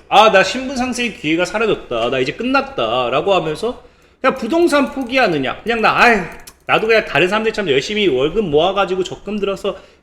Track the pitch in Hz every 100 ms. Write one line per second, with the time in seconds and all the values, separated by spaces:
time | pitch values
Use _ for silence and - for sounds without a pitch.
0 | - 175 214 190 185 247 262 269 254 233
1 | 240 - 151 165 175 214 226 139 - 117
2 | 120 131 127 - 240 269 - - 113 123
3 | 120 131 185 185 160 151 220 254 - _
4 | _ _ 262 262 226 330 349 285 262 262
5 | 233 262 226 151 127 - 208 233 202 143
6 | 233 214 165 - - - - 160 220 220
7 | 214 139 180 214 220 220 190 135 - 214
8 | 190 127 139 220 190 143 175 196 185 185
9 | 180 - - 208 196 190 202 - - _